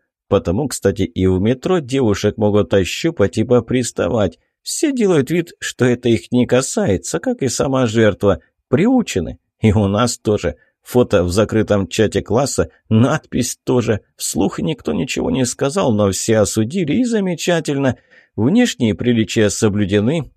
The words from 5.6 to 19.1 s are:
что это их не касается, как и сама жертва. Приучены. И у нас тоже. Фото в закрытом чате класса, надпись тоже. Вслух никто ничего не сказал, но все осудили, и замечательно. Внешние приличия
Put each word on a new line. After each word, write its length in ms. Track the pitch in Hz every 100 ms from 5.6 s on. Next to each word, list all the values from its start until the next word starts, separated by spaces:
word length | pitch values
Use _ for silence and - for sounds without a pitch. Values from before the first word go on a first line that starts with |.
что 240 | - -
это 240 | 123 120 120
их 240 | 110 -
не 140 | 123 120
касается, 760 | 127 131 233 185 92 - 165
как 220 | 262 247
и 60 | 131
сама 380 | - 143 131 120
жертва. 540 | 113 110 90 101 82 - _ _
Приучены. 680 | 151 214 262 - - 120 - _ _
И 120 | 110
у 140 | 98 98
нас 320 | 101 120 -
тоже. 380 | - 104 85 - _ _ -
Фото 380 | 123 117 101
в 60 | 90
закрытом 580 | 90 104 107 101 104 92
чате 340 | - 104 98
класса, 480 | - 107 139 - 82 _ -
надпись 680 | 110 123 151 - - 120 -
тоже. 380 | - 127 117 104 - -
Вслух 440 | - 147 196 -
никто 320 | 170 156 -
ничего 380 | 226 247 - -
не 140 | 127
сказал, 480 | 123 - 139 185 151
но 180 | 104 101
все 260 | 92 - 110
осудили, 560 | 101 - 110 190 147
и 100 | 196
замечательно. 920 | 247 220 185 160 - 170 156 139 139 - _ - _ -
Внешние 580 | 117 226 247 - 117
приличия 540 | 90 123